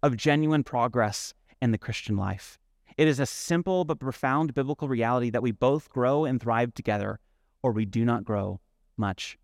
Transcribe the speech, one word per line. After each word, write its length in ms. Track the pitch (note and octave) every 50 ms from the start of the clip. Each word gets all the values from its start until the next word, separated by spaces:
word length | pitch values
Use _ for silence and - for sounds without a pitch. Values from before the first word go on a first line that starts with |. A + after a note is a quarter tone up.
of 140 | - D3 A#2+
genuine 480 | G#2+ - D3+ C#3+ D3+ D#3 D#3 D#3 D3 C3+
progress 680 | - B2+ A#2+ A#2+ B2 - B2 G#2+ G#2 - - - - - _ _ _ _ -
in 100 | B2+ A#2
the 80 | A2 -
Christian 380 | - - G#2+ - - - G#2
life. 420 | G2 G2 F#2+ G2 - - - - _ _ _ _ _ _ - -
It 100 | - D#3
is 140 | D#3 C#3 C3+
a 60 | C#3
simple 580 | - - - - - E3+ E3+ F3 F#3+ F#3 F3+ F3
but 160 | D3+ D#3 -
profound 520 | C3 C3 - - - C3 C3+ D3+ D#3+ C#3+
biblical 360 | A#2+ C#3 C3 C#3 D3 - D3+ C3+
reality 420 | C3 A#2 A2+ A#2 B2 B2 A#2+ A#2
that 100 | A2+ A2+
we 120 | B2 A#2+
both 360 | G#2 - B2 C3 C#3+ D#3 - -
grow 340 | - B2+ B2 B2+ C#3+ D3+ D#3+
and 160 | C3+ C3 A#2
thrive 340 | - A#2 A2+ A#2 A#2+ A#2+ -
together, 460 | - - A2+ G#2 G2+ G2+ G2+ G#2+ - _ _ _ _ _ _ _ _
or 80 | - B2
we 140 | G#2 A2 A2
do 200 | F#2+ - A2+ A2+
not 200 | A#2+ A#2 A2+ -
grow 360 | - G#2+ G2+ F#2+ F#2+ F#2+ - _ _ _ _ _ _ _
much 420 | - G#2+ G2 F#2 - - - - -